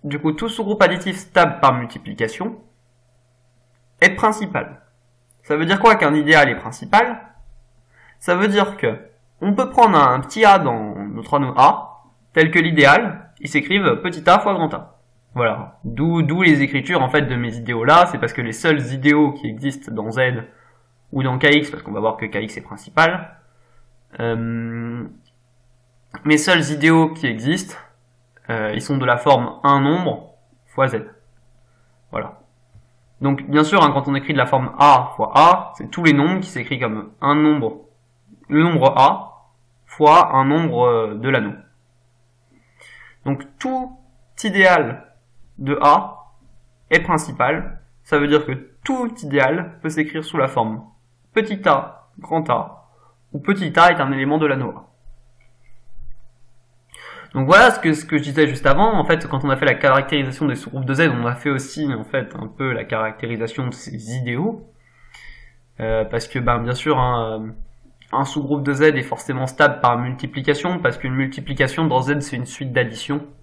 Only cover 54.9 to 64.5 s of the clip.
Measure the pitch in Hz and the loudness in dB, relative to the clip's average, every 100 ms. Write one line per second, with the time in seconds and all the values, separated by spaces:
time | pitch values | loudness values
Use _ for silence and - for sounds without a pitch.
54.9 | _ - - _ _ _ _ _ - - | _ -20 -20 _ _ _ _ _ -20 -14
55.9 | - - - - _ - - _ _ _ | -12 -10 -12 -14 _ -20 -20 _ _ _
56.9 | - - - - 135 135 190 240 233 165 | -20 -20 -20 -10 -6 4 6 6 4 -2
57.9 | 151 - 151 147 139 151 131 139 135 202 | -2 -2 -4 -2 0 0 2 2 4 4
58.9 | 156 - 165 - 135 139 135 143 127 139 | 2 0 0 -2 -4 -2 0 0 2 2
59.9 | 135 135 147 131 127 151 123 - 135 131 | 2 0 -4 -4 -4 -4 -4 -8 -8 -4
60.9 | 135 160 120 120 123 147 135 131 - 147 | 0 0 0 -4 -4 -4 -4 -6 -8 -6
61.9 | 117 107 135 113 - 110 - 135 117 117 | -6 -6 -6 -6 -12 -14 -8 -6 -6 -6
62.9 | 113 110 110 117 117 113 - 127 - - | -6 -6 -6 -8 -6 -8 -6 -8 -10 -14
63.9 | 101 107 127 123 120 196 | -14 -10 -8 -6 -4 -6